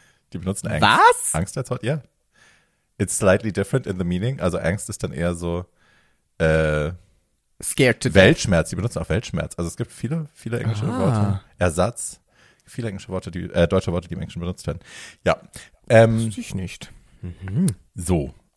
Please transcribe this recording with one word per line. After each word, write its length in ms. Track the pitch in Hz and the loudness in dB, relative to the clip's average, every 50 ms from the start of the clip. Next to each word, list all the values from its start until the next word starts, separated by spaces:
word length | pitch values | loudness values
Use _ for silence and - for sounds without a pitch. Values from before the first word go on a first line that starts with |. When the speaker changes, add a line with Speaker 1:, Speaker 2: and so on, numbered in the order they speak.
| _ _ _ _ _ _ | _ _ _ _ _ _
Speaker 1:
Die 60 | - 92 | -12 -8
benutzen 320 | 78 92 - - - 82 | -6 -6 -6 -4 -4 -4
Angst. 120 | - 76 | 0 2
Speaker 2:
Was? 540 | - 104 - 277 392 466 466 - - - - | 4 4 6 8 6 6 6 4 0 -4 -2
Speaker 1:
Angst 220 | - 95 - - - | -2 -2 -2 -4 -6
als 120 | 131 - | -6 -6
Wort, 120 | - - - | -6 -6 -2
ja. 200 | 113 147 156 - _ _ _ _ _ _ _ _ _ _ _ _ _ _ _ _ _ _ - | -2 -4 -4 -6 _ _ _ _ _ _ _ _ _ _ _ _ _ _ _ _ _ _ -4
It's 200 | 101 92 - - | -4 -2 -2 2
slightly 340 | 110 95 92 104 - 110 | 4 4 4 4 2 0
different 340 | 87 98 98 - - 135 - | -2 -2 -2 0 -2 -2 -2
in 120 | - 95 92 | -4 -4 -4
the 80 | 92 | -2
meaning. 340 | 87 90 90 98 123 139 - | -2 -2 -2 -2 -4 -4 -2
Also 200 | - 92 85 85 | -2 -2 -2 -2
Angst 280 | - 80 90 107 - - | -2 -2 -2 -2 -4 -8
ist 140 | 107 - - | -8 -8 -8
dann 80 | - | -8
eher 240 | 69 67 85 87 87 | -4 -4 -2 -2 -2
so, 300 | 85 87 85 85 87 90 - _ _ _ _ _ _ _ _ _ _ _ _ _ - | -2 -4 -4 -4 -4 -6 -8 _ _ _ _ _ _ _ _ _ _ _ _ _ 0
äh, 540 | 80 80 80 80 78 78 76 76 76 78 87 87 - _ _ _ _ _ _ _ _ _ _ - | 2 4 4 4 2 2 0 0 -2 -4 -6 -8 -14 _ _ _ _ _ _ _ _ _ _ -12
Speaker 2:
Scared 380 | - - - - 143 127 113 - | -8 -4 0 2 4 4 2 2
to 60 | - 131 | -2 2
death. 80 | 80 | 6
Speaker 1:
Weltschmerz. 540 | 98 92 104 165 - - 117 95 82 80 - | 8 8 8 8 6 2 2 2 2 2 0
Die 80 | - 87 | -4 -4
benutzen 220 | 92 117 - - | -4 -4 -4 -6
auch 100 | 82 - | -4 -2
Weltschmerz. 460 | 80 95 - - - 82 78 76 - - | -2 -2 -2 -4 -4 -6 -6 -6 -6 -6
Also 100 | 87 82 | -6 -6
es 80 | - | -6
gibt 160 | - 117 - | -8 -10 -10
viele, 380 | - - - 117 147 165 156 147 _ | -10 -10 -8 -6 -6 -6 -6 -8 _
viele 280 | - - 117 113 - | -14 -10 -8 -6 -4
englische 240 | - 110 107 104 107 | -2 -2 -2 -2 -2
Speaker 2:
Ah. 120 | - 240 254 | -4 -2 0
Speaker 1:
Worte. 440 | - - 120 107 101 101 98 98 - _ _ - | 0 0 2 2 2 0 0 -2 -6 _ _ 0
Ersatz. 640 | 90 90 76 82 113 113 113 - - - - - _ _ _ _ _ _ _ _ _ | 0 0 2 2 0 0 -2 -4 -10 -12 -12 -16 _ _ _ _ _ _ _ _ _
Viele 220 | - - - 113 113 | -14 -10 -8 -6 -6
englische 220 | 95 98 - - | -6 -8 -8 -8
Worte, 220 | 92 92 - 101 | -8 -6 -6 -6
die, 200 | 85 90 87 90 | -8 -8 -8 -2
äh, 160 | - - 85 82 | 0 2 2 4
deutsche 240 | - 95 - - | 4 2 0 0
Worte, 160 | 85 87 85 - | -2 -4 -4 -6
die 60 | 85 | -8
im 80 | - | -10
Englischen 180 | - - - 92 | -10 -10 -8 -8
benutzt 260 | 85 87 92 - - | -6 -6 -8 -6 -6
werden. 140 | - 82 - - - - - - - - _ - | -8 -8 -8 -10 -18 -20 -20 -20 -20 -20 _ 0
Ja. 100 | - 82 - - - - - - - _ _ _ - | 0 0 0 -2 -10 -20 -20 -20 -20 _ _ _ 6
Ähm, 380 | 120 113 113 113 113 110 113 113 | 8 8 8 8 6 2 -2 -4
Speaker 2:
Wusste 120 | 104 127 | -6 -8
ich 160 | 120 - - | -10 -8 -8
nicht. 380 | 95 92 85 - - - - - - - _ _ _ | -8 -8 -8 -10 -14 -18 -20 -20 -20 -20 _ _ _
Mhm. 460 | - 90 85 - 95 95 95 127 190 180 - - _ _ _ | -14 -14 -14 -12 -10 -6 -2 0 0 0 0 -4 _ _ _
Speaker 1:
So. 380 | - 85 85 92 82 71 62 - _ _ _ _ | -8 -2 0 0 0 0 -2 -8 _ _ _ _